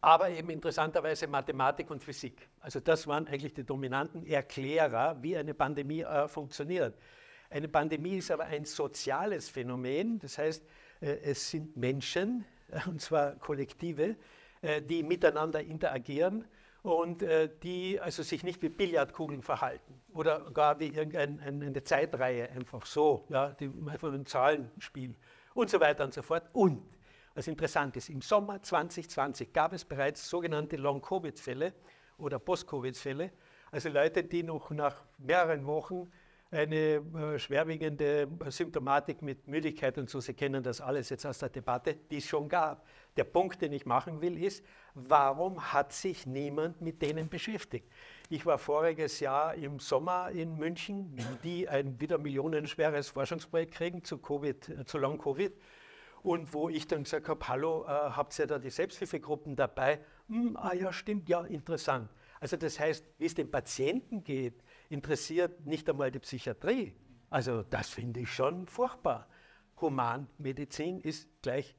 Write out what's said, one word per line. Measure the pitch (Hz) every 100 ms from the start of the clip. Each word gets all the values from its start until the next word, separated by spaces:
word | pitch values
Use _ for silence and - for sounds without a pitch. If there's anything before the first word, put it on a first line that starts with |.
aber | 147 165 185
eben | 175 165
interessanterweise | 156 165 165 156 160 151 151 156
Mathematik | 143 135 135 131 143 156
und | 147
Physik. | - 135 127 - - _
Also | - 139
das | 120 160 151
waren | 147 156
eigentlich | 139 143
die | -
dominanten | 123 139 135 127 156 165
Erklärer, | 165 147 135 - 135 156 156 113 143 151
wie | 131 180
eine | 151
Pandemie, | 147 139 143 139 156
äh, | 165 151 147
funktioniert. | - 143 - 147 180 131 - - - - - -
Eine | 147 151
Pandemie | 156 151 151 165 190
ist | 175
aber | 160
ein | 160 151
soziales | 151 - 143 - - 135 196 190 -
Phänomen, | - 123 127 127 143 208 226
das | 139 -
heißt, | 151 160 - - - -
äh, | 143 147
es | 147 139 -
sind | 160 151 -
Menschen, | 120 135 - - 196 247 208 _ _
äh, | 160 185
und | 160
zwar | - 156 143 143
Kollektive, | - 143 135 - 170 147 165 220 - - - -
äh, | 151 151
die | 143 165
miteinander | 156 180 175 147 156 156
interagieren | 151 156 170 135 120 143 175 214 226 - - _
und, | 202 165 170 170
äh, | 190 160 156 156
die | 170 180 185 196
also | 170 -
sich | 160 165
nicht | 175 180
wie | 160
Billardkugeln | 160 196 165 139 - 160 143
verhalten | 120 135 131 127 - 131 _
oder | 160 156 156 147
gar | 139 147 147
wie | 156
irgendein, | 156 156 160 143 147
ein, | 143 143
eine | 143 139
Zeitreihe | - 135 160 135 127 123 120
einfach | 123 123 120 -
so, | - 151 135 -
ja, | 143 143
die, | 135 143 139 151
einfach | 151 160
ein | 139 135
Zahlenspiel | 139 131 151 123 - - - 127 117 - - -
und | - 220
so | 190
weiter | 156 147
und | 139
so | -
fort. | 127 165 -
Und | - 196 123 - - - - -
was | - 139
interessant | 151 156 - 143 127
ist, | -
im | 143
Sommer | - 208 202 202
zwanzig | - 170 165 - 160
zwanzig | - 139 - 135
gab | - 156
es | 160 -
bereits | 139 139 151 -
sogenannte | 175 165 151 151 156
Long-Covid-Fälle | 139 139 - 190 165 - - 127 165 - - - _ _
oder | 147 131
Post-Covid-Fälle, | - 180 - 147 127 127 143 135 180 - - - -
also | 147 160
Leute, | 143 151 160
die | 175 170
noch | 165 156 -
nach | 151 147 - - _
mehreren | 131 175 170 156
Wochen | 139 151 147 185 180 - _ _ _
eine, | 165 151 156
äh, | 156 151 151 160 151 147
schwerwiegende | - 139 160 160 156 147 147 147 143 165 139
Symptomatik | - 175 165 131 143 143 151
mit | 147 135 -
Müdigkeit | 147 156 151 135 131
und | 127
so, | 139
Sie | 117
kennen | - 143 135
das | 127 117
alles | 135 139 123
jetzt | 135
aus | 151 127
der | 135
Debatte, | - 120 123 -
die | 156 - 147
es | -
schon | 156 147
gab. | 175 156 143 - - - -
Der |
Punkt, | - 175 185 -
den | 160
ich | 143 -
machen | 123 156 156
will, | 170 170
ist, | 185 196 - - -
warum | - 127 147 135 139 180 180 -
hat | 147 139
sich | - 190 175 135
niemand | 131 143 143 160 165
mit | 165 160
denen | 147 156 160
beschäftigt? | 170 - 220 - 123 - - - - -
Ich | 156
war | 165 143
voriges | - 147 165 165 151 -
Jahr | 143 135 156
im | 160 156 143
Sommer | - 135 165 180 180
in | 180 165 160
München, | 156 170 - 196 196 131 117 127
die | 160 175 175
ein | 143 139 123
wieder | 151 165
millionenschweres | 147 135 147 156 151 - 156 147 139
Forschungsprojekt | - 135 165 - 165 160
kriegen | - 170 175
zu | - 147
covid, | - 143 143 131 -
äh, | 139
zu | 127 156
Long-Covid. | 135 151 143 135 196 - - - - - - -
Und | - 170 151
wo | 147 165
ich | 160 151
dann | 160
gesagt | 135 156 151
hab, | 156 -
"Hallo, | 127 156 160
äh, | -
habt | 143 147 123 143 -
ihr | 151
da | 147
die | 131
Selbsthilfegruppen | - 185 - 170 160 139 147 156 135
dabei?" | 131 - 131 151 - - _
"Hm, | 226 240 -
ah | 196
ja, | 180 190
stimmt, | 175 - 208 160
ja, | 175 175
interessant." | 156 - 160 - 131 110 - - -
Also | 143 170
das | 156 -
heißt, | 151 151 - _
wie |
es | 160
dem | 165 135
Patienten | 139 - - 135 220 - 214
geht, | 170 135 127 120 _ - _
interessiert | 147 143 147 - 160 175 175 147
nicht | 151 156
einmal | 139 139
die | 131
Psychiatrie. | - 131 - 110 165 262 160 - - - _
Also | 147 107 113
das | 101 - 107
finde | - 117 117
ich | 120
schon | - 131 175 180
furchtbar. | - 247 - 175 120 - - - - _ -
Humanmedizin | 165 139 117 120 135 _ 139 135 143 - 156 185
ist | 156 156 - _
gleich | - 127 131